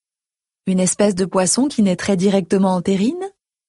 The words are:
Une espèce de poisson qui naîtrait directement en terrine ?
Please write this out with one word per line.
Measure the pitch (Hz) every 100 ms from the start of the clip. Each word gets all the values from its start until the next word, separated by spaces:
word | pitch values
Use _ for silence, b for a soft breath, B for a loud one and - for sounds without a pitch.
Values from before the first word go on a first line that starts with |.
| _ _ _ _ _ _ -
Une | 185
espèce | 185 - 208
de | 185
poisson | 190 190 185 - 285
qui | -
naîtrait | 196 175 - 190
directement | 202 196 165 196 190
en | 185
terrine ? | 185 190 220 349 392 - _ _